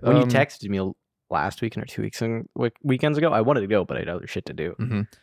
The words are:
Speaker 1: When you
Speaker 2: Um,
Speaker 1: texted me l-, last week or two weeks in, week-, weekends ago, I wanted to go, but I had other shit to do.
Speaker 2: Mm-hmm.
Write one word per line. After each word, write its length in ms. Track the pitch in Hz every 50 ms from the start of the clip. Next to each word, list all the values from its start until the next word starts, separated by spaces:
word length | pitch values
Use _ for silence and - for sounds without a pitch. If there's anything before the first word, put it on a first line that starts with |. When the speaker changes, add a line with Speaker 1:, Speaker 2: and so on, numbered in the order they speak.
Speaker 1:
When 140 | - 120 123
you 80 | 123 123
Speaker 2:
Um, 60 | 123
Speaker 1:
texted 400 | 127 135 147 - - - 107 98
me 80 | 101
l-, 180 | 95 95 95 - _ _ _ _ _ _ -
last 320 | 85 78 78 98 - -
week 160 | 120 107 -
or 60 | - -
two 180 | - - 107
weeks 200 | 107 107 - -
in, 260 | 117 113 113 113 - - -
week-, 220 | - 123 117 - _
weekends 360 | - 139 131 127 151 151 147
ago, 160 | 151 165 160 -
I 80 | 113
wanted 180 | 110 123 143 117
to 60 | 98
go, 160 | 98 107 98 92
but 140 | - -
I 20 | -
had 80 | - -
other 160 | 87 90 -
shit 200 | - - - -
to 80 | - -
do. 200 | - 78 87 - -
Speaker 2:
Mm-hmm. 220 | 113 123 110 101 110 - _ _